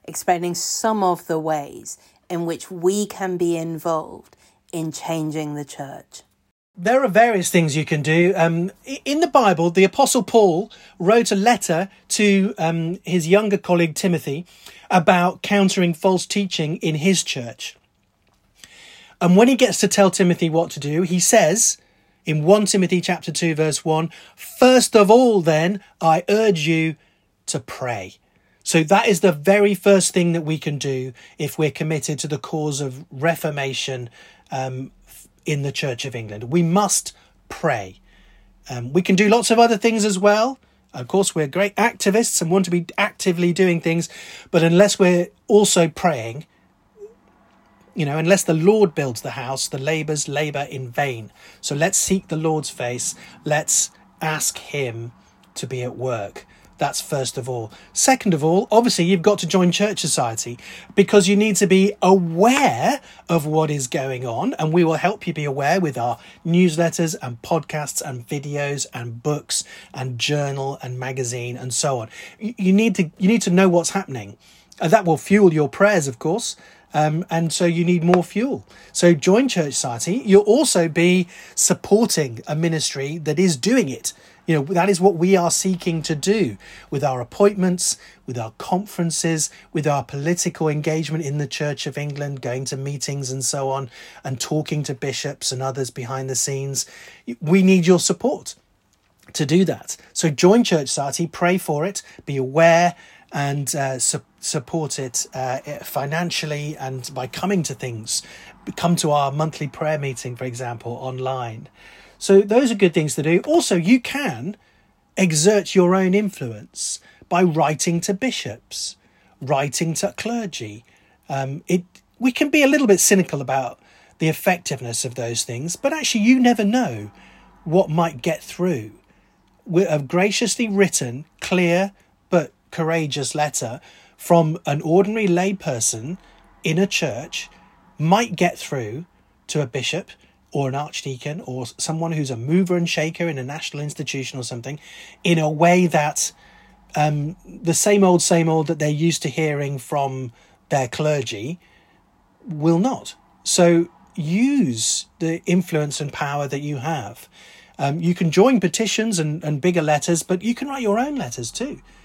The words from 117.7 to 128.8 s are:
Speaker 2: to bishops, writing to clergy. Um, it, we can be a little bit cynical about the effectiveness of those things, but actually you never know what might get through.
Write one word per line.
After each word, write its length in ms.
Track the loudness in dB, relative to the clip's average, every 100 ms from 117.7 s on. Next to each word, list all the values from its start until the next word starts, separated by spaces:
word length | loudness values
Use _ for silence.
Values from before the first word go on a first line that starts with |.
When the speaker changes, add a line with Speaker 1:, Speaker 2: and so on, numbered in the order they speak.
| 0 -2 -2
Speaker 2:
to 120 | -2
bishops, 840 | -4 -4 -4 -10 -12 -14 -12 -12 -14 _ _ _ -10
writing 520 | -4 -2 -2 -4 -4 -4
to 180 | -4 -6
clergy. 720 | -6 -4 -6 -10 -12 -16 _ _ _ _ -8
Um, 380 | -6 -6 -8 -2
it, 160 | -2 -2 _ _ -2
we 140 | -2
can 180 | 0 0
be 140 | 4
a 40 | 4
little 200 | 4 4
bit 140 | 4
cynical 400 | 6 4 2 -4
about 400 | -2 -2 -4 -10 _ _ _ -4
the 100 | -2
effectiveness 760 | 0 0 0 -4 -8 -8 -6
of 120 | -6 -6
those 280 | -6 -6
things, 320 | -6 -6 -8 -4
but 160 | -2
actually 320 | -2 -2 2
you 160 | 4 6
never 240 | 6 4
know 480 | 2 0 -2 -6 -12 -16 -20 -20 _ _ 0
what 240 | 2 2
might 320 | 0 0 -2
get 200 | -4 -4
through. 500 | -8 -4 -2 -2